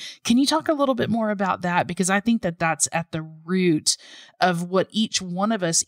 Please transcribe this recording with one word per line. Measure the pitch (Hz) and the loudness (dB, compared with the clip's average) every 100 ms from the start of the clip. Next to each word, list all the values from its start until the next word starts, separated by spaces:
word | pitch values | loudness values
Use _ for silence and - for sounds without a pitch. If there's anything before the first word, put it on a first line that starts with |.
| - - | -12 -10
Can | - 240 | 2 2
you | |
talk | 277 320 - | 4 0 0
a | |
little | 294 269 | 0 0
bit | 254 240 | 0 -2
more | 226 214 | 0 -2
about | 202 190 - | -2 -2 -2
that? | 180 175 151 | 0 0 0
Because | 180 180 | -2 0
I | 196 | 2
think | 226 233 | 2 0
that | 175 170 | 0 -2
that's | 165 151 - | -2 0 -2
at | 165 170 | -2 -4
the | 160 | -8
root | 160 156 160 185 180 156 - - - - - _ | -8 -14 -4 2 4 2 0 -4 -8 -20 -20 _
of | 180 170 | 2 2
what | 175 185 - | 0 0 0
each | 214 220 - | -2 -2 -2
one | 185 175 208 | -6 -2 -2
of | 220 | 0
us, | 170 165 | 0 -2